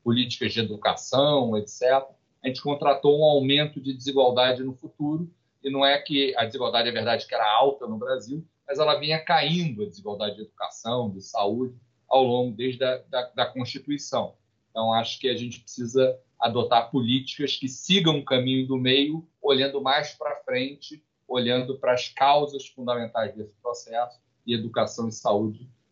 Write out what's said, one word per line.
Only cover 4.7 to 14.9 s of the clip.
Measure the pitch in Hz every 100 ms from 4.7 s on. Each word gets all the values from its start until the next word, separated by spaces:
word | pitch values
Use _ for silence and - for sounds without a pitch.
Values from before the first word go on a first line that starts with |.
futuro, | 131 - - 147 160 170 _ _ _
e | 139
não | 135 139
é | 143
que | - 143 139 120
a | 113
desigualdade, | 131 117 117 120
é |
verdade, | 113 110 113 -
que | 117
era | 107
alta | 110 139 139 120
no | 110
Brasil, | 123 131 107 151 - _ -
mas | 139
ela | 151 139
vinha | 151 160
caindo, | - 160 143 175 165 107
a | 101
desigualdade | - 104 101 104 101
de |
educação, | 104 - 92 - 113 123 113
de | 95
saúde, | - 110 101 117 127 - _ _ -
ao | 131
longo | 127 123 123 107
desde | 127 123
a, | 131 127 -
da, | 127 123
da | - 120
Constituição. | 127 120 139 - 143 - 120 104 - _ _ _
Então, | 113 113